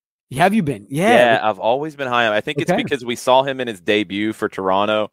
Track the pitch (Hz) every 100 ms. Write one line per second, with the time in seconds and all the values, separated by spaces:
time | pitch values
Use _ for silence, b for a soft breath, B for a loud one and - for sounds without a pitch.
0 | _ _ _ 127 180 220 151 110 104 139
1 | 196 240 123 110 107 95 101 131 156 143
2 | 131 123 113 104 127 151 165 175 - 139
3 | 120 120 - 131 139 131 123 98 85 107
4 | 95 98 107 107 104 - 95 95 104 107
5 | 104